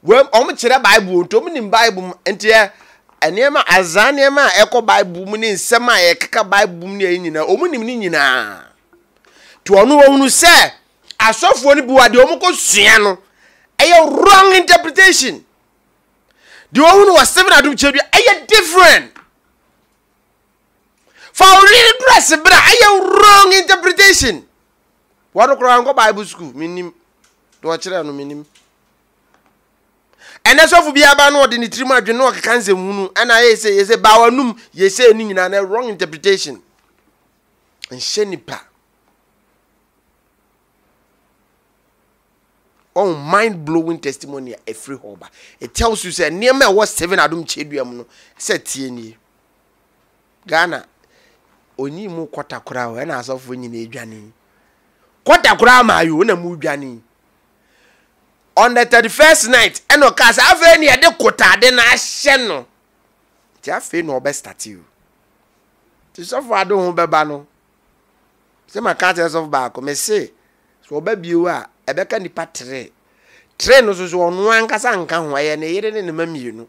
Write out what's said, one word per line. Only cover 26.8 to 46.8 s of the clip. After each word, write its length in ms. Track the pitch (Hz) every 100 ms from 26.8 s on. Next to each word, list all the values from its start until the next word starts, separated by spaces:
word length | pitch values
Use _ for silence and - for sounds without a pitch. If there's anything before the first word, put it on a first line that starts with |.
| 175 _ _ _ _ _ _ _
Deɛ 160 | 156 165
ɔkyerɛ 260 | 185 185
no, 80 | 151
menim. 320 | 139 143 147 151 _ _ _ _ _ _ _ _ _ _ _ _ _ _ _ _ _ - - -
Ɛnɛ 120 | 269 320
sɔfo 240 | 339 302
bi 100 | 277
aba 280 | 285 285 285
na 80 | 285
ɔde 120 | 269 233
ne 80 | 233
tirim 220 | 202 262
adwene 260 | 262 196 233
na 100 | 262
ɔkeka 220 | 190 214 240
nsɛm 180 | 202 190
hunu. 280 | 185 202 190 -
Ɛna 160 | 240 226
yɛ 120 | 240 220
sɛ, 140 | 220 196
yɛ 60 | 196
sɛ, 80 | 220
ba 80 | 208 220
w'anum, 340 | 233 247 254 208 _ 147
yɛ 100 | 190
sɛ 240 | 190 247 220
ne 80 |
nyinaa 240 | 220 190 180
na 100 | 202
wrong 260 | 196 214 247
interpretation. 760 | 196 180 156 185 190 151 123 _ _ _ _ _ _ _ _ _ _ _ _ -
Nhyɛ 360 | 127 - - 208
nipa. 320 | 180 - 135 _ _ _ _ _ _ _ _ _ _ _ _ _ _ _ _ _ _ _ _ _ _ _ _ _ _ _ _ _ _ _ _ _ _ _ _ _ _ _ _ _ _ _
Oh, 200 | - 196
mind-blowing 840 | 156 143 185 226 185 151 165 165 165
testimony 500 | 127 131 139 139 131
a 60 | 107 -
ɛfiri 340 | 110 - 135
hɔ 180 | 107 98
ba. 120 | - _ _ _
It 140 | 123
tells 320 | - 233 220
you 60 | 185
sɛ 180 | 160 160
nneɛma 340 | 165 240 262 262
a 40 |
ɛwɔ 140 | 196